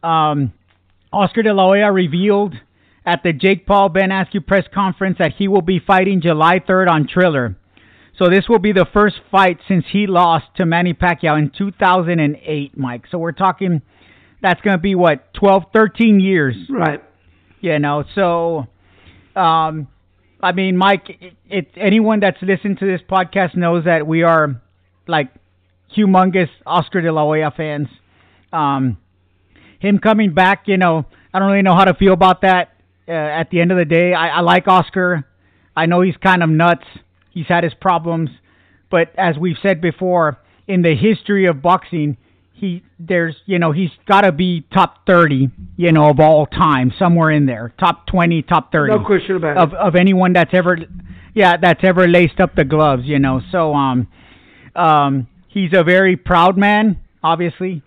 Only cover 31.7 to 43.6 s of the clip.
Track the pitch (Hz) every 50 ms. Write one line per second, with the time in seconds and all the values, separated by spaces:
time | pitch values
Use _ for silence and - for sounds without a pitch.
31.7 | 175 175 196 180 165 - 196 196 190 170 190 185 185 - - 190 185 180 175 -
32.7 | _ _ _ _ _ _ _ - 170 160 151 151 147 165 165 - 185 170 170 175
33.7 | 185 180 175 147 165 165 175 180 180 160 165 170 143 170 175 170 180 180 180 196
34.7 | 185 185 165 - - 185 185 180 180 156 135 _ _ _ _ _ _ _ _ _
35.7 | _ 156 160 165 175 180 185 190 160 - - 190 185 180 170 160 160 156 165 175
36.7 | 170 - - - - - _ _ _ _ _ _ _ 180 156 - 180 175 170 165
37.7 | - _ - 190 180 170 160 170 165 165 165 143 - _ _ _ _ _ _ _
38.7 | _ _ _ _ 190 170 165 165 _ - 190 175 160 143 170 185 160 - - 196
39.7 | 190 156 165 175 - - 190 185 180 175 165 151 135 _ _ _ _ _ _ -
40.7 | 196 180 175 170 156 113 113 220 220 - - - 208 196 190 180 165 135 139 170
41.7 | 180 185 - - - 165 151 147 143 - _ _ _ _ _ _ _ - 202 190
42.7 | 175 180 _ _ _ _ 170 165 185 175 170 165 151 - _ - 190 175